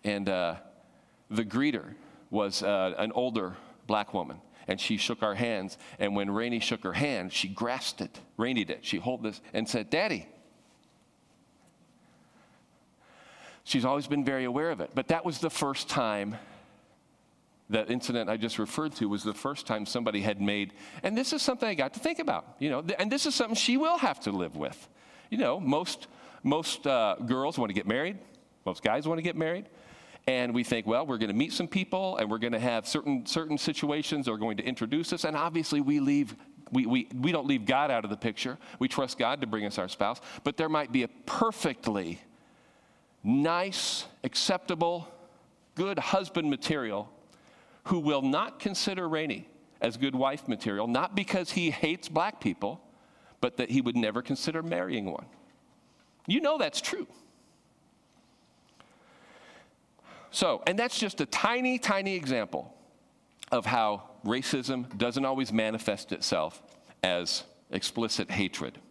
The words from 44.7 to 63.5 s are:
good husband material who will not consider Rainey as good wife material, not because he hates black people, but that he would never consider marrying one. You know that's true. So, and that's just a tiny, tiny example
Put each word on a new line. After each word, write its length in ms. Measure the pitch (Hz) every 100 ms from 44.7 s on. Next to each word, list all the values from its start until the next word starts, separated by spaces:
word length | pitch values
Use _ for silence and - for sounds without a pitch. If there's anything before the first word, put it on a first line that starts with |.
| 170 170 175 165 - - - _ _ _ -
good 240 | 190 175
husband 500 | - 190 185 175 156
material 580 | 139 - 151 117 104 107 - - - - - - -
who 140 | - 180
will 240 | 147 143
not 360 | 135 151 214 -
consider 500 | 208 185 - 185 170
Rainey 400 | 156 156 104 - - - -
as 160 | 117 117
good 180 | 135
wife 320 | 131 135 143 -
material, 400 | 113 113 101 117
not 280 | 123 185
because 380 | 202 196 190 170
he 180 | 190 170
hates 380 | 131 156 175 -
black 320 | 156 190 -
people, 400 | 107 85 101 160 - - - - - -
but 160 | 123 -
that 140 | 123
he 100 | 131
would 160 | 120 120
never 240 | 110 107
consider 420 | 123 139 - 160
marrying 480 | 165 165 185 117 98
one. 160 | 78 - - - _ _ _ _ _ _ _ -
You 140 | 233
know 180 | 294 311
that's 220 | 165 -
true. 260 | - 392 - - - _ _ _ _ _ _ _ _ _ _ _ _ _ _ _ - _ - - - - - - - _ _ _ - - -
So, 320 | - 180 123 -
and 120 | 196
that's 200 | 247 -
just 220 | 208 -
a 60 | 147
tiny, 520 | - 208 240 254 254
tiny 360 | - 196 196
example 580 | 185 135 127 101 69 60 - - _ _ _ _ _ -